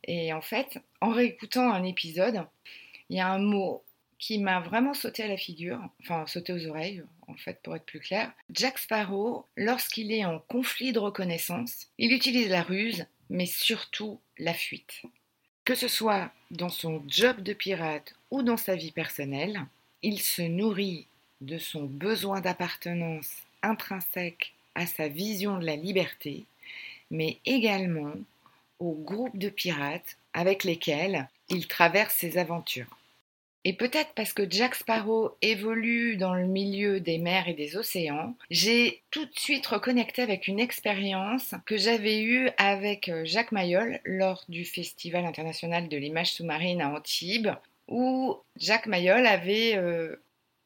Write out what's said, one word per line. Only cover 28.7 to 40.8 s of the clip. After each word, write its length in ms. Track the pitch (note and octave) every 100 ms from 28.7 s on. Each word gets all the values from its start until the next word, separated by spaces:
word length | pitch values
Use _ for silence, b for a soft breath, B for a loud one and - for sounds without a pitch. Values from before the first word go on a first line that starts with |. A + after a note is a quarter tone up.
| _
au 140 | F3
groupe 440 | D#3 D3+ G3+ B3 G3
de 120 | G3+
pirates 680 | G3 F#3 D3+ C#3+ F3 - - _
avec 280 | - F3+ G3
lesquels 680 | F#3 E3 - D3 F#3 F3 C3+ _ _
il 180 | F3+ -
traverse 480 | - E3+ F#3+ G#3+
ses 240 | - F3 D#3+
aventures. 580 | E3 E3+ - B2+ A#2+ - _ _ _ _ _ _
Et 80 | F#3+
peut-être 400 | F#3 B3 D4+ D4+
parce 180 | - G#3+
que 160 | - G3
Jack 280 | F#3+ B3 -
Sparrow 600 | - A3+ G#3 A3+ A3 -
évolue 760 | G#3+ G3+ G#3+ A3+ A3+ A#3 A#3 G#3
dans 180 | F#3
le 120 | F3+ F3+
milieu 540 | F#3+ G3 G3 G3+ F#3+
des 180 | E3+ E3
mers 300 | E3+ F#3 F3
et 60 |
des 220 | D#3 D3 F3
océans, 600 | - F#3 D#3+ D3 G#3 A#3+ B
j'ai 520 | E3+ G3 A#3 A#3+ - _
tout 140 | D4+
de 120 | D4+ -
suite 300 | - C#4 -
reconnecté 560 | G#3 B3 B3 A3+ -
avec 240 | B3 F#3+ -
une 140 | G3
expérience 920 | B3 -